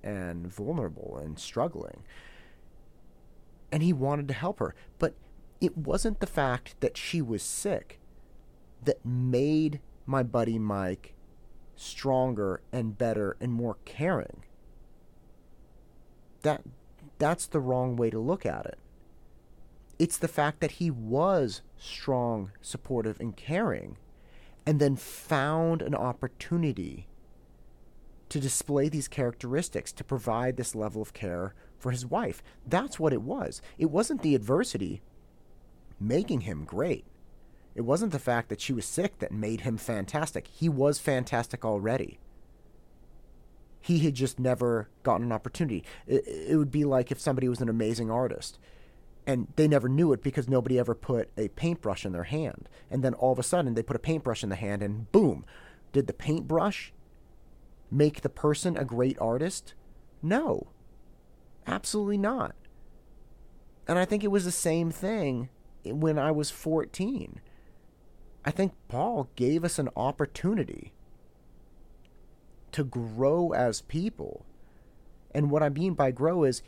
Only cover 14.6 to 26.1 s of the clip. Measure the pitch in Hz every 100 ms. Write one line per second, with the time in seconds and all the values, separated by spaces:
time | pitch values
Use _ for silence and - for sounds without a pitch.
14.6 | - - - - - - - - - -
15.6 | - - - - - - - - 151 147
16.6 | - - - - 151 - 147 170 - 156
17.6 | 127 127 127 120 113 110 123 190 104 55
18.6 | 50 - - - - - - - - -
19.6 | - - - - 170 - 170 - 147 151
20.6 | 151 - 170 123 110 131 185 185 123 -
21.6 | - - - - - 127 120 110 98 -
22.6 | - 131 - 127 110 104 117 - - 175
23.6 | 220 87 50 - - - - - - -
24.6 | - 151 143 131 - - - 147 143 160
25.6 | 165 165 - 147 123